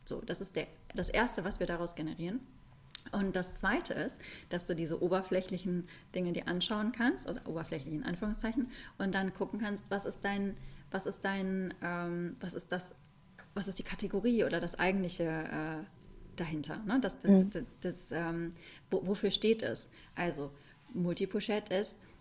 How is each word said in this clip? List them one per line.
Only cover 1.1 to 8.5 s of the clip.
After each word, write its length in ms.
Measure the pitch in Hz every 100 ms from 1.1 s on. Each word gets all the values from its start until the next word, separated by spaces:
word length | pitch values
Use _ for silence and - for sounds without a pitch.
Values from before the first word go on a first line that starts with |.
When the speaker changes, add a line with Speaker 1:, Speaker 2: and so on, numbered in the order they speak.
| - 247 -
Speaker 1:
was 160 | 180 -
wir 80 | 180
daraus 280 | 170 170
generieren. 440 | - 156 165 170 240 - - - - - - -
Und 240 | 202 196
das 200 | 185 175 -
Zweite 340 | 196 302 -
ist, 260 | - 208 - - - -
dass 160 | 175
du 100 | 180
diese 260 | 165 156 165
oberflächlichen 840 | 170 185 185 185 185 180 185 175 - - -
Dinge 160 | 185 175
dir 140 | 165 -
anschauen 440 | 180 - 214 214
kannst, 360 | - 240 381 -
oder 120 | - -
oberflächlichen 560 | 160 - 160 165 151
Anführungszeichen, 680 | - 175 214 214 226